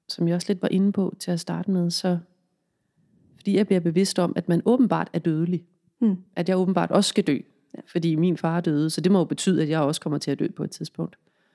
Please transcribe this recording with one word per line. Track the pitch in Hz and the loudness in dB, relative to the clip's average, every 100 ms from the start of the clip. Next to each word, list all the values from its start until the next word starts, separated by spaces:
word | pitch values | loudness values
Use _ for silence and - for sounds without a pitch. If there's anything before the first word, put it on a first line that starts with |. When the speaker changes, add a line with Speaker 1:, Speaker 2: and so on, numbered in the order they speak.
| - | -12
Speaker 1:
som | - 170 | -2 0
jeg | 175 | 0
også | - | -2
lidt | 190 | -2
var | - | 0
inde | 190 196 | 2 2
på | 202 185 - | 0 -2 -4
til | - | -6
at | 170 | -6
starte | - 165 175 | -4 -6 -2
med, | 185 175 | 0 0
så | 170 185 175 - _ _ _ _ _ _ _ _ _ _ _ | -2 -2 -2 -4 _ _ _ _ _ _ _ _ _ _ _
fordi | - 190 | 0 2
jeg | 214 | 2
bliver | 185 | 2
bevidst | 170 165 190 - | 2 2 0 0
om, | 175 - | -2 0
at | - | 0
man | 170 - | 0 2
åbenbart | 254 226 165 - | 2 2 0 -2
er | 170 | -4
dødelig. | 170 156 170 180 - _ _ - | -2 0 -2 -4 -8 _ _ -2
Speaker 2:
Hmm. | 226 185 - - | 0 -2 -6 -6
Speaker 1:
At | 175 | -2
jeg | 185 | 0
åbenbart | 185 185 170 | 2 0 2
også | 202 202 | 2 2
skal | - 180 | 0 0
dø. | 139 - _ _ - | 0 -4 _ _ -20
Speaker 2:
Ja. | - | -8
Speaker 1:
Fordi | 175 165 156 | -2 0 2
min | 180 160 | 2 0
far | 165 170 | -2 -2
døde, | 170 147 156 | 0 0 0
så | 160 | 0
det | 170 | 2
må | 196 | 4
jo | 160 | 2
betyde, | 156 - 170 | -2 0 2
at | 156 | 2
jeg | 160 | 0
også | 143 156 | 0 -2
kommer | - 147 | -4 -4
til | - | -4
at | 139 | -2
dø | - - | -4 -4
på | |
et | 156 | -8
tidspunkt. | - 165 - 165 - _ _ _ | -8 -12 -8 -10 -10 _ _ _